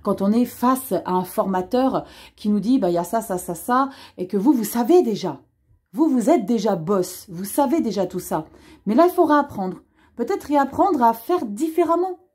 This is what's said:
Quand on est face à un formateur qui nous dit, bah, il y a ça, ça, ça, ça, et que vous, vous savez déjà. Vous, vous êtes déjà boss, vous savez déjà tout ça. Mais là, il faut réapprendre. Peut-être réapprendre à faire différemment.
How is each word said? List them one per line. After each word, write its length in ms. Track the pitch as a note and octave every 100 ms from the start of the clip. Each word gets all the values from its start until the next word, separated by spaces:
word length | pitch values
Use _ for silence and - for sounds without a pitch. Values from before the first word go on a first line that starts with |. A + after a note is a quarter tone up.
Quand 200 | - G3
on 100 | G3
est 140 | A3+ A#3+
face 480 | - A#3+ C4 -
à 180 | F3 -
un 140 | F3+ F3+
formateur 800 | - G3 F#3 F3+ B3 C4 B3 - - - _
qui 100 | G#3+
nous 120 | G#3
dit, 180 | F#3+ C4+
bah, 100 | F#3
il 40 |
y 60 | E3+
a 40 |
ça, 160 | F3 A3+
ça, 180 | G#3+ F3+
ça, 180 | - E3+
ça, 340 | - B3 C4+ - - -
et 100 | F3+
que 100 | G3+
vous, 160 | A3+
vous 100 | B3+
savez 380 | G#3 A#3 A3+ F4+
déjà. 400 | A#3 G3+ F3+ C3+ _ _ _ _ _
Vous, 160 | G3 D#4
vous 220 | B3+ G#3
êtes 160 | E4 F#3+
déjà 320 | A#3 G#3 F#3
boss, 480 | D#3+ G3+ F3+ - -
vous 160 | E3+
savez 380 | G3+ - C#4 D#4+
déjà 240 | A3+ G3 F3+
tout 140 | F#3
ça. 260 | - E3+ D#3 - - - -
Mais 100 | A#3
là, 120 | F4
il 60 |
faut 120 | F4+ D#4+
réapprendre. 560 | D4 C#4+ - F#3 F3 _ _ _ -
Peut-être 280 | A#3 -
réapprendre 600 | - D4 C4+ - F#4 D4+
à 100 | A#3
faire 320 | A3+ - F4+ A#3
différemment. 760 | G3+ D#4+ E4 E4 E4+ F#4 F4+ _